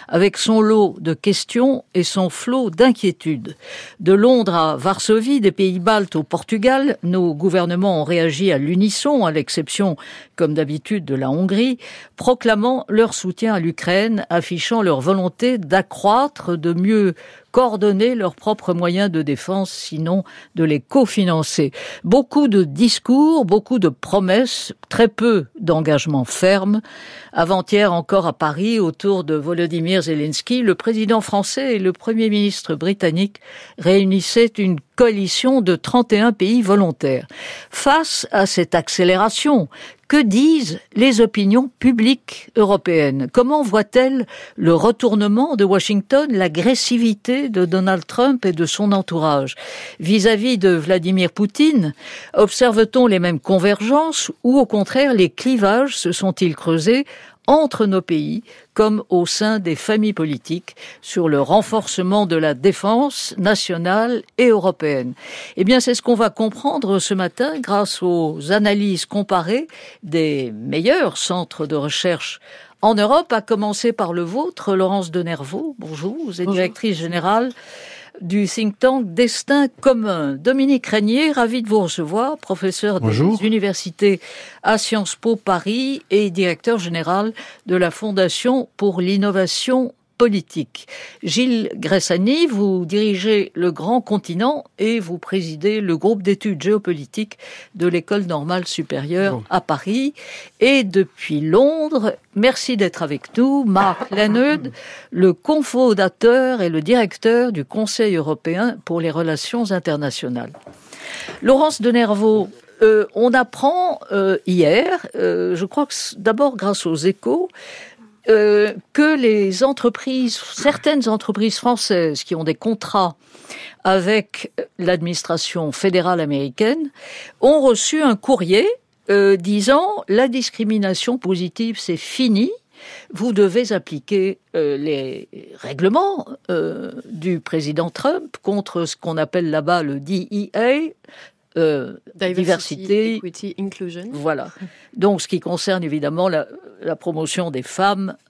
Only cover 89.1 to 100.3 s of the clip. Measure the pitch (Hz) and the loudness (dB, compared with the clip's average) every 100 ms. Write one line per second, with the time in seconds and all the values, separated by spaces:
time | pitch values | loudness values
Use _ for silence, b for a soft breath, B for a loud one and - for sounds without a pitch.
89.1 | 196 208 196 185 - - 254 247 - _ | 2 0 0 0 -2 -2 0 -2 -8 _
90.1 | - 240 202 - 165 - - - B B | 0 2 2 -4 -8 -8 -10 -20 B B
91.1 | B - 214 254 233 208 - 156 190 - | B -6 0 0 0 -2 -6 0 0 2
92.1 | 175 202 302 339 208 202 185 170 202 214 | 0 2 2 2 0 0 0 -2 0 0
93.1 | 190 208 208 - 160 180 165 165 247 - | 0 0 0 0 -2 -2 -2 -2 -2 0
94.1 | 208 - 175 240 294 - - 214 233 170 | -4 -2 -2 -2 -2 -8 -4 -2 -2 -4
95.1 | 175 - 196 165 156 190 220 196 160 190 | -10 -6 -6 -4 -4 -2 -2 -2 0 0
96.1 | 220 185 196 214 170 185 214 202 160 135 | 0 0 -2 -2 -4 0 0 -2 -6 -6
97.1 | - 214 - B B B 185 175 170 165 | -8 -10 -10 B B B -4 -2 -2 -2
98.1 | 208 180 156 151 180 170 - 147 139 147 | -4 -2 -4 -4 -4 -4 -8 -6 -6 -4
99.1 | 175 196 127 104 185 - 147 - 226 277 | -2 -2 -4 -4 -4 -2 -6 -2 -4 -4
100.1 | - B | -8 B